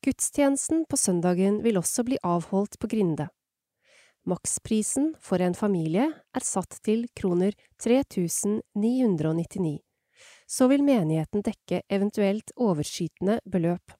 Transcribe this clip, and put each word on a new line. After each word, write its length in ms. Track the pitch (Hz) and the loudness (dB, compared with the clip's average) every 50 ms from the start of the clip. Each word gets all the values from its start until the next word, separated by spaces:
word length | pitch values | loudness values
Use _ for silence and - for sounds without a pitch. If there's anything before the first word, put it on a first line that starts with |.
| - | -2
Gudstjenesten 800 | 277 262 - - - - - 285 277 277 269 - - 320 320 320 | -2 -2 -2 -4 -4 0 2 2 2 2 0 -2 -2 -2 -2 -2
på 100 | _ - | _ -2
søndagen 680 | 269 - - 180 175 170 180 180 175 190 196 208 214 - | -2 0 0 0 2 2 2 2 4 2 2 2 2 0
vil 180 | 233 214 185 | 0 0 0
også 220 | 165 - - - 240 | -2 -2 -2 -2 -2
bli 140 | 240 269 - | -2 -2 -2
avholdt 560 | - 175 175 175 165 - - 190 208 - - - | 0 0 -2 -2 -2 -2 -2 -2 -2 -2 -6 -10
på 80 | - | -8
Grinde. 400 | 214 - 220 196 170 151 143 147 170 _ _ _ _ _ _ _ _ _ _ _ _ _ _ _ _ _ _ _ | -4 0 0 2 0 0 -2 -4 -8 _ _ _ _ _ _ _ _ _ _ _ _ _ _ _ _ _ _ _
Maksprisen 880 | - 180 - _ - - - _ - 220 214 208 - - 269 285 320 320 - | -4 -4 -4 _ -8 -8 -8 _ -2 -2 0 0 -2 -2 0 0 -2 -2 -6
for 200 | - - 190 175 | -4 -2 0 0
en 140 | 180 180 175 | 2 0 0
familie 520 | - 220 208 196 175 160 160 160 196 262 320 311 - _ _ _ | 0 0 0 0 0 0 0 0 2 0 0 -2 -6 _ _ _
er 100 | 262 - | -6 -6
satt 360 | - - 190 180 - - - - | -4 -4 -4 -6 -6 -12 -8 -2
til 220 | - 214 226 233 240 _ | -2 0 0 -2 -6 _
kroner 380 | - - 190 175 175 180 202 208 _ _ _ _ _ | -4 -2 0 0 2 0 0 -2 _ _ _ _ _
tre 220 | - 226 240 269 277 | 0 2 2 2 2
tusen 560 | _ - 196 175 165 - - - 202 208 220 - _ _ | _ -2 -4 -2 -2 -2 -2 -2 -2 -2 -2 -6 _ _
ni 260 | 208 208 226 247 262 | -2 0 0 2 2
hundre 300 | 254 220 185 151 151 156 | 2 2 2 2 0 0
og 80 | 160 170 | 0 0
nittini. 400 | 165 - - 190 185 160 147 160 _ _ _ _ _ _ _ _ - - - - _ | -4 -4 -4 -4 -2 -2 -4 -6 _ _ _ _ _ _ _ _ -20 -20 -20 -20 _
Så 220 | _ - - 262 254 | _ 0 2 4 4
vil 160 | 277 285 285 | 6 4 4
menigheten 580 | 285 269 226 170 156 160 160 156 - - 208 202 | 4 4 4 4 2 0 0 -2 -2 -2 -2 -2
dekke 360 | 233 208 _ _ - 185 180 - _ | -2 -6 _ _ -4 -4 -4 -2 _
eventuelt 640 | 202 196 196 208 - 220 208 196 202 220 - - - | -2 0 0 0 0 0 0 2 0 -2 -6 -12 -6
overskytende 840 | - 247 214 175 147 151 - - - 180 160 _ _ 180 190 220 233 _ | -2 0 0 2 0 -2 -6 -4 -4 -6 -6 _ _ 0 0 0 0 _
beløp. 480 | 196 180 185 160 170 175 180 _ - - | -2 -2 0 2 2 0 -2 _ -18 -20